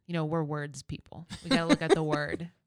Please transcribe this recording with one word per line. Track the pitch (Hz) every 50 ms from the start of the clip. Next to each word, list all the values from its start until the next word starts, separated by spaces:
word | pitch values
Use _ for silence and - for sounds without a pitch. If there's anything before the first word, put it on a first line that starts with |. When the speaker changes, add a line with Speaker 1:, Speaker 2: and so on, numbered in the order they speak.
| _
Speaker 1:
you | - 170
know, | 170 156
we're | 151 160 165 156
words | 143 151 147 143 151 135 139 -
people. | - 147 - - - - - 170 - - - -
We | 170
gotta | - 165 165
look | 165 - -
at | 165 160 -
the | 160 156
Speaker 2:
<laughs> |
Speaker 1:
word. | 151 151 147 147 151 165 160 170 175 - _ _